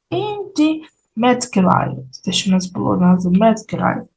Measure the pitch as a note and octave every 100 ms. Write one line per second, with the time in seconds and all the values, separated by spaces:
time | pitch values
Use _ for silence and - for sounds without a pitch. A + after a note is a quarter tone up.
0 | _ F4 G#4+ G#4 F#4+ - D#4 D#4 - _
1 | _ A3 B3 B3 - G3+ F#3 - C3 C3
2 | - - - - G3 F#3 F3+ G3+ G3+ F#3+
3 | F3+ F3+ F3+ F#3 A3+ A3 - F3 - -
4 | -